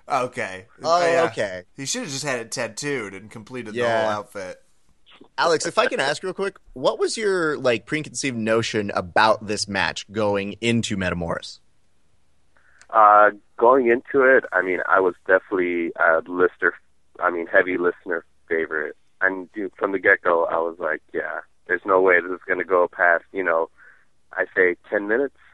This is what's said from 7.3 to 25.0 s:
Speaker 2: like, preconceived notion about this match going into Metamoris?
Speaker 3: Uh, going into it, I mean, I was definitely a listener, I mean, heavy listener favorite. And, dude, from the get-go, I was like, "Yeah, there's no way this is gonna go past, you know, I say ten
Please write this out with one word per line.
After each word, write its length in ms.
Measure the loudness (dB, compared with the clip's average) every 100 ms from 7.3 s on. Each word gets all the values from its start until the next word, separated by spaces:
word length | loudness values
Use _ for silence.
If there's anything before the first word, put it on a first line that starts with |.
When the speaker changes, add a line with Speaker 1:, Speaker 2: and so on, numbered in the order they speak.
| 0 0 0
Speaker 2:
like, 280 | 0 0 -2
preconceived 520 | -6 -6 -6 -4 -2
notion 540 | 2 2 2 -2 -2 -4
about 520 | 0 4 4 4 -2
this 200 | -6 -2
match 440 | 0 -2 -2 -8
going 420 | -2 0 0 -2 -2
into 360 | 0 0 0 -2
Metamoris? 600 | -2 -2 -4 -6 -8 -20 _ _ _ _ _ _ _ _ _ _ _ _ -2
Speaker 3:
Uh, 420 | 6 8 8 6 2 _ 2
going 300 | 4 4 4
into 360 | 0 0 2
it, 220 | 4 4 2
I 80 | -2
mean, 180 | 0 -2 0
I 120 | 2
was 160 | 2 -2 0
definitely 640 | 0 2 -2 0 -2 -4 0
a 220 | 2 2 -2
listener, 480 | 0 0 2 -2 -2 _ _ _ -4
I 120 | -2
mean, 160 | -2 0
heavy 300 | 0 2 0
listener 480 | -2 -4 -6 -8 -8 _ -6
favorite. 480 | -4 -4 -6 -6 -12 _ _
And, 300 | -4 -4 -8
dude, 220 | -10 -10 -4
from 160 | -4
the 80 | 0
get-go, 460 | 2 2 2 0 0
I 120 | -2
was 180 | -4 -6
like, 220 | -6 -6 -6
"Yeah, 280 | -8 -8 -10 -14 _ -6
there's 200 | -6 2
no 140 | 4
way 200 | 6 4
this 100 | 2
is 80 | -8 -6
gonna 160 | -6
go 240 | 0 0 0
past, 380 | 2 2 2 -2
you 100 | -4
know, 260 | 0 0 -2 _ -20 _ _ _ _
I 120 | -8 -4 2
say 200 | 2 2 -4
ten 180 | -4